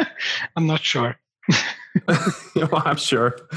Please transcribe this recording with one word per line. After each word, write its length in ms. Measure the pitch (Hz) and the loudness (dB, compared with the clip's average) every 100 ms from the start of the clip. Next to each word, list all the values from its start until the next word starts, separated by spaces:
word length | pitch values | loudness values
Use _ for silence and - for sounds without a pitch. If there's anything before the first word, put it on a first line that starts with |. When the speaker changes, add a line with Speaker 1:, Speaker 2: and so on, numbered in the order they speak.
| - - - - - 165 | -2 -4 -6 -6 -4 0
Speaker 1:
I'm 100 | 160 | 0
not 160 | 156 | 2
sure. 340 | - 135 120 - _ _ - | 0 -2 -2 -4 _ _ 2
<laughs> 80 | 139 - - - - - | 2 2 -8 -4 -2 2
Speaker 2:
<laughs> 480 | 165 190 - - 160 | 0 0 -4 -4 -2
Well, 260 | 156 160 | 0 0
I'm 120 | 151 147 | 0 -2
sure. 400 | - 120 120 - | 0 2 2 0
<laughs> 60 | - | -12